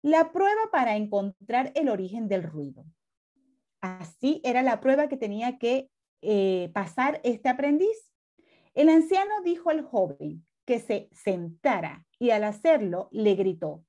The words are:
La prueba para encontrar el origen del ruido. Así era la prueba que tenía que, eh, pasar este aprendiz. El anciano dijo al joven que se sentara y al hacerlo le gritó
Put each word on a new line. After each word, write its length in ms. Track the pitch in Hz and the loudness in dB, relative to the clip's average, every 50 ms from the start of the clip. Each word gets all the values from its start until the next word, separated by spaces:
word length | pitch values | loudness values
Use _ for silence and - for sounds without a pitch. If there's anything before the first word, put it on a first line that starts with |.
La 280 | - 294 311 320 330 330 | 2 4 4 4 4 2
prueba 400 | - 359 392 392 415 427 453 453 | 2 0 2 2 2 0 0 0
para 260 | 415 302 254 233 214 | 0 0 0 0 0
encontrar 760 | 208 214 208 214 202 196 202 190 _ 196 - 233 247 262 262 - | -2 -2 -2 -2 -2 -2 -4 -10 _ -8 -4 -2 -2 -2 -2 -2
el 140 | 285 311 269 | -2 0 0
origen 400 | 220 190 190 185 202 233 220 202 | 0 -2 -4 -6 -6 -8 -4 -2
del 140 | 196 185 | -2 -2
ruido. 420 | 165 160 156 151 143 139 - - 151 160 _ _ _ _ _ _ _ _ _ _ _ _ _ _ _ _ _ _ | -4 -6 -8 -10 -10 -10 -12 -18 -20 -20 _ _ _ _ _ _ _ _ _ _ _ _ _ _ _ _ _ _
Así 600 | - 185 185 185 180 - - _ - 277 311 - - | -12 -12 -10 -12 -16 -18 -12 _ -2 -2 -2 0 -2
era 180 | 254 247 247 | 0 0 2
la 180 | 254 262 233 220 | 2 0 0 0
prueba 280 | - 262 269 277 294 285 | 2 2 2 2 2 0
que 80 | 277 | -4
tenía 420 | 262 240 208 202 214 233 247 254 254 | -6 -6 -6 -6 -4 -6 -6 -6 -4
que, 320 | - 233 247 269 269 _ _ _ _ _ _ _ | -2 -2 -2 -2 -4 _ _ _ _ _ _ _
eh, 500 | - 214 214 202 196 190 185 185 175 170 170 | -4 0 0 2 2 2 0 0 -4 -4 -6
pasar 460 | 202 196 165 - - 254 277 302 - | -6 -6 -6 -4 -2 -2 -2 -2 -2
este 260 | - 247 233 214 - 262 | -2 -2 -4 0 -2 -2
aprendiz. 640 | 254 262 277 285 294 311 370 427 440 440 _ _ _ _ _ _ _ _ _ _ _ _ _ _ _ | -2 0 0 0 2 2 2 0 0 -4 _ _ _ _ _ _ _ _ _ _ _ _ _ _ _
El 160 | 254 294 320 | 4 6 8
anciano 500 | 320 330 320 320 381 381 392 415 427 415 | 8 6 6 4 2 0 2 0 -4 -4
dijo 280 | 359 349 349 339 - 339 | -2 -2 -4 -2 0 -2
al 120 | 311 311 | -2 -2
joven 640 | 285 - - 214 185 151 143 _ 151 151 156 160 _ _ _ _ _ | -4 -2 0 0 0 0 -2 _ -10 -10 -10 -12 _ _ _ _ _
que 140 | - 240 233 | -2 -2 -2
se 280 | 240 - 220 202 - _ | -2 -4 -6 -6 -6 _
sentara 920 | _ - - 208 190 175 170 170 165 _ - - 226 185 160 151 - - _ _ _ _ | _ -6 -4 -4 -4 -2 -6 -10 -12 _ -2 -2 0 0 -4 -8 -10 -14 _ _ _ _
y 120 | 240 240 | 0 2
al 140 | 226 208 214 | 2 2 0
hacerlo 640 | 214 208 208 - 330 320 269 214 185 175 180 196 - | -2 -4 0 2 4 4 4 2 -2 -4 -4 -6 -8
le 260 | - 220 214 208 196 | -6 0 2 2 4
gritó 500 | 180 196 190 175 165 165 151 151 - _ | 4 2 0 0 -2 -6 -8 -8 -10 _